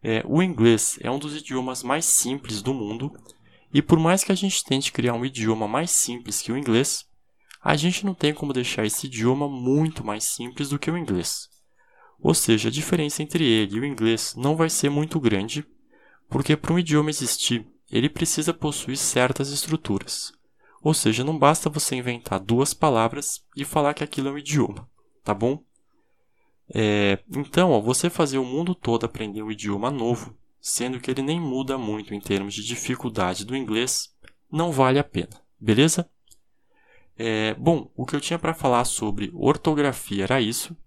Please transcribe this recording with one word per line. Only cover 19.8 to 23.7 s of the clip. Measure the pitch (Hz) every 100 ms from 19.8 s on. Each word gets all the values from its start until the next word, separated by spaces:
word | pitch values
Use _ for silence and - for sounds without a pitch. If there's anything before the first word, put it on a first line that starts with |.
| - 98 - - - _ _ _ _ _
Ou | 151
seja, | 156 - 110
não | 135 156
basta | 143 160 -
você | 147 -
inventar | 127 123 120 - 95
duas | 98 117 139
palavras | - 160 117 113 131 - - _ -
e |
falar | 139